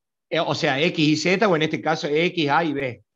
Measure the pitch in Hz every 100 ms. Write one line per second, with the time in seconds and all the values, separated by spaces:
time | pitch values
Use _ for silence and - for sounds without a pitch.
0 | _ _ - 160 165 147 156 135 170 170
1 | 151 151 175 190 220 165 156 156 139 160
2 | 156 151 175 175 143 147 170 139 135 110
3 | _